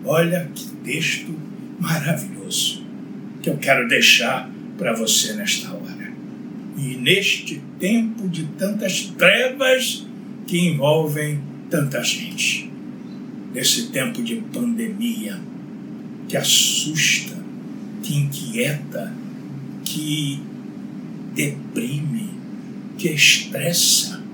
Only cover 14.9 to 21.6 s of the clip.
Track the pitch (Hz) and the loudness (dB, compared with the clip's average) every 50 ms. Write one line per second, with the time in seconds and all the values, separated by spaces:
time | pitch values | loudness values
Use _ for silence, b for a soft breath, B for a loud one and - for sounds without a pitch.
14.9 | 95 98 113 120 113 107 107 104 98 90 82 - - - - - - - - - | -2 -2 -2 -2 -2 -2 -4 -6 -6 -8 -10 -10 -10 -12 -12 -10 -10 -10 -10 -10
15.9 | - - - - - - - - - 135 - - - - - - - - - 151 | -10 -10 -10 -12 -10 -10 -8 -2 -2 0 4 6 6 6 6 6 4 2 0 0
16.9 | 156 160 - - - - - - - - - - - - - - - - - - | 2 4 4 4 4 4 0 -4 -8 -8 -10 -10 -10 -12 -10 -10 -10 -10 -10 -10
17.9 | - - - - 147 143 143 139 - - - 117 107 113 120 147 147 - - - | -10 -8 -4 0 2 2 2 2 0 -4 -6 -4 0 0 2 2 0 -2 -4 -6
18.9 | - - - - - - - - - - - - - - - - - - - - | -6 -6 -6 -6 -8 -8 -10 -10 -10 -10 -10 -10 -10 -10 -10 -10 -10 -6 -4 -4
19.9 | - 151 151 151 151 147 151 143 139 143 - - - - - - - - - - | -2 -2 0 0 0 0 0 0 -2 -4 -6 -8 -10 -10 -12 -12 -12 -10 -10 -10
20.9 | - - - - - - - - - - 76 - - - | -10 -10 -10 -10 -10 -10 -10 -6 -2 0 0 0 0 -4